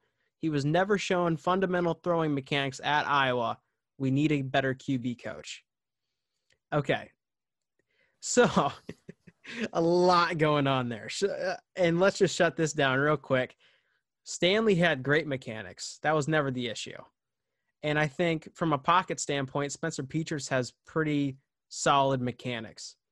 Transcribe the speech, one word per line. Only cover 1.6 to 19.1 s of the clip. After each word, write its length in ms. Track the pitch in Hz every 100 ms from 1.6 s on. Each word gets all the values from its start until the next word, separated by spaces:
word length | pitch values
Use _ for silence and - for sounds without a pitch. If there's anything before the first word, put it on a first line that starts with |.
| 190 180 175 160
throwing 320 | 180 165 156
mechanics 460 | 139 135 143 139 131
at 240 | 143 147 113
Iowa. 520 | 143 131 123 113 117 _ _ _ -
We 120 | 135
need 220 | 135 151
a 80 | 147
better 320 | 135 139 131
Q 260 | 131 - 131
B 160 | 123
coach." 480 | 117 107 76 - - _ _ _ _ _ _ _ _ _ _ _
Okay. 380 | 151 143 117 - _ _ _ _ _ _ _ _ _ _ _
So, 520 | - 247 214 175 139 - - - - -
<laughs> 520 | - _ - 233 220
a 60 | 170
lot 560 | 165 175 180 175 170 165
going 280 | 156 147 139
on 220 | 131 120
there. 220 | 110 110
Sh-, 140 | -
uh, 320 | 196 - 175 - _ 175
and 240 | 175 170
let's 160 | 190 -
just 180 | 185
shut 220 | - 170 151
this 160 | 156
down 260 | 151 139 131
real 200 | 147 147
quick. 360 | - 131 127 _ _ _ _ _ _ _
Stanley 520 | - - 175 208 226 175
had 260 | 175 139
great 240 | 131 151 147
mechanics. 720 | 131 - 110 92 - - -
That 120 | 151
was 120 | 156 139
never 240 | 156 139
the 180 | 127 120
issue. 280 | - - - - _ _ _ _ _ _ _
And 160 | 151 151
I 80 | 151
think 420 | - 170 160 -
from 180 | - 165
a 60 | 143
pocket 420 | 151 180 -